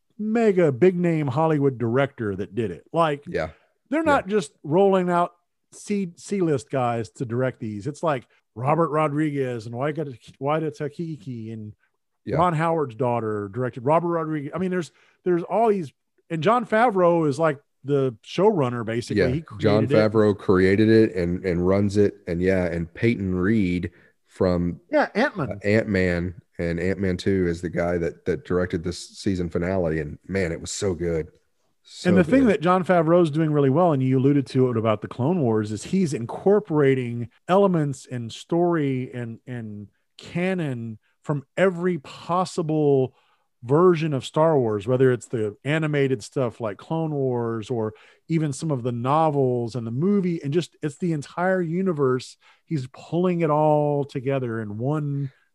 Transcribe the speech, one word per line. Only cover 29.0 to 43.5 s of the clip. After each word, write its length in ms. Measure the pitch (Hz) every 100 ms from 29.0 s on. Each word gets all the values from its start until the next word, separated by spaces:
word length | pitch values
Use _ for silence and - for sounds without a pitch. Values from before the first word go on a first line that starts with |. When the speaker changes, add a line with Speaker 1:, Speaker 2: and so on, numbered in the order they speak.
| - - 104 90 85
Speaker 2:
finale. 480 | 87 87 95 82 80
And 180 | 73 - -
man, 240 | 95 85
it 80 | 82
was 120 | 85
so 240 | - 101 80
good. 320 | 87 80 78 _ _ _ _ _
So 260 | _ - 180
Speaker 1:
And 80 | 185
the 60 |
thing 220 | 156 262 247
Speaker 2:
good. 80 |
Speaker 1:
that 80 | 147
Jon 220 | 170 185
Favreau 380 | 180 180 160 175
is 80 | 170
doing 220 | 151 160
really 180 | 147 139
well, 240 | 143 180
and 80 | 139
you 160 | 131 131
alluded 300 | 135 143 135
to 240 | 131 127
it 60 | 113
about 260 | 110 107
the 40 | -
Clone 340 | - 131 185
Wars, 300 | 123 110 107
is 120 | 104
he's 280 | - 190 165 135
incorporating 1120 | 117 - 190 208 208 151 139 131 120 120 117 _ -
elements 600 | 190 196 170 147 127 -
and 240 | 127 113
story 800 | - - 170 175 165 143 127 127
and, 260 | 120 117 113 -
and 440 | 123 110 104 101 _ _ -
canon 800 | - 170 185 185 147 120 117 110 _ _
from 240 | - 143 - -
every 440 | 190 170 180 165
possible 1120 | - - - 175 180 - 156 156 147 135 127 _ _ _ _